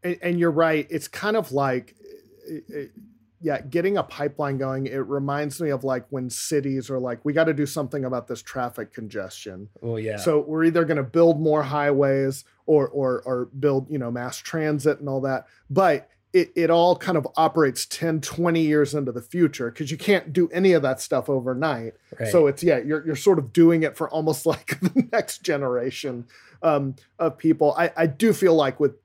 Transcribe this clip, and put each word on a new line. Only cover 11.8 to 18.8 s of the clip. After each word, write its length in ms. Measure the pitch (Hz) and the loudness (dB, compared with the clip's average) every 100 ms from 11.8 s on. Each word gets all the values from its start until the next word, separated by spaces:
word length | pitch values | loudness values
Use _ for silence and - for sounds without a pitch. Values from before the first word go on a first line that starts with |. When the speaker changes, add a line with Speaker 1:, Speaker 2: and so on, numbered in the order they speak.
| 143 139 139 135 135 135 - _ - | 0 2 2 2 0 -4 -14 _ 2
Speaker 1:
or, 220 | 151 135 | 2 2
or, 340 | 143 131 123 - | -2 -2 -2 -4
or 200 | 127 123 | -4 -6
build, 420 | 139 143 135 131 | -2 0 0 -2
you 80 | 151 | -6
know, 120 | 120 | -6
mass 260 | 120 123 - | -6 -8 -12
transit 600 | - 165 156 151 143 143 | -8 -4 -2 0 0 0
and 80 | 143 | -4
all 100 | 135 | -4
that. 260 | 135 131 - _ _ | -2 -4 -6 _ _
But 400 | 143 190 139 - _ _ | 2 4 2 -2 _ _
it, 220 | 185 175 - | 2 2 0
it 140 | 165 | 4
all 260 | 170 175 175 | 6 6 4
kind 220 | - 170 | 0 -2
of 100 | 131 - | -2 0
operates 500 | 160 165 147 - - | 2 4 2 0 -8
ten, 360 | - 165 160 | -4 -2 -2
twenty 400 | 139 - 170 165 | -4 -2 0 2
years 340 | 156 151 | 2 2